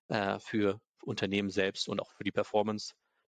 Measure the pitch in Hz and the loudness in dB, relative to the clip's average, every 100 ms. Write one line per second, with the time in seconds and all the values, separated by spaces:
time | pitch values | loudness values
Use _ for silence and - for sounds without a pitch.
0 | - 113 98 101 - 110 101 101 - _ | -4 -2 0 -2 -2 2 2 0 -6 _
1 | - 107 98 101 101 98 95 - - 101 | -6 -2 0 2 2 2 0 0 -2 -4
2 | - - 104 - 104 107 107 107 - - | -4 -6 -2 0 2 2 2 -2 -6 -14
3 | _ _ _ | _ _ _